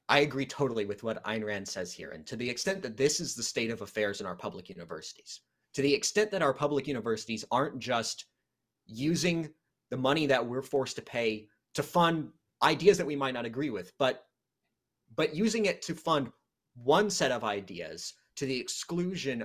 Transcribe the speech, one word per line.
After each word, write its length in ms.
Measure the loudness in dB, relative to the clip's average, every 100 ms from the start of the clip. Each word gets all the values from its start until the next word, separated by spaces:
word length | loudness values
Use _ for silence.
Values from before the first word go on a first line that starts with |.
| 2
I 120 | 4
agree 260 | 4 2 -4
totally 380 | -2 0 0
with 180 | -2 -4
what 220 | -4 -6
Ayn 200 | -4 -4
Rand 220 | -4 -6 -6
says 260 | -6 -8
here. 180 | -8 -12
And 160 | -14 -10
to 100 | -6
the 120 | -6
extent 340 | -4 -4 -4
that 140 | -6 2
this 220 | 2 2
is 160 | -2
the 80 | -6
state 280 | -4 -2 -2
of 100 | -4
affairs 400 | -6 -2 -2 -2
in 60 | -6
our 100 | -8
public 320 | -8 -10 -12
universities, 720 | -16 -12 -12 -12 -16 -18 -18 _ _ _
to 80 | 0
the 120 | 4
extent 360 | 4 2 2 2
that 100 | 2
our 100 | 2
public 340 | 2 0 0 -2
universities 580 | -4 -2 -4 -4 -8 0
aren't 280 | 0 0 -2
just 480 | -2 0 0 -6 -12 _ _ _ _ _ -16
using 640 | -4 0 2 2 0 -2 -10 _ _ _
the 60 | 0
money 260 | 2 4 4
that 180 | 2
we're 180 | 2 -4
forced 340 | -2 -2 -2 -4
to 60 |
pay 440 | -6 -2 0 -2 -6 _ _
to 80 | -6
fund 480 | 0 4 4 2 -4 -12 _ _
ideas 340 | 4 6 6 6
that 100 | 4
we 80 |
might 200 | -2 -2
not 100 | -2
agree 240 | -4 -4 -4
with, 240 | -4 -8 0
but, 260 | 0 0 -8 _ _ _ _ _ _ _ _
but 200 | 0 0
using 320 | 2 2 2 2
it 160 | 0
to 120 | -4
fund 380 | -6 2 2 0 -8 _ _ _ -2
one 280 | 4 6 6
set 200 | 2 2
of 140 | 2
ideas 680 | 0 -2 -4 -10 -10 -10 -12 -16 _ -6
to 100 | -4
the 120 | -2
exclusion 880 | -4 -8 -4 -2 -2 -4 -4 -4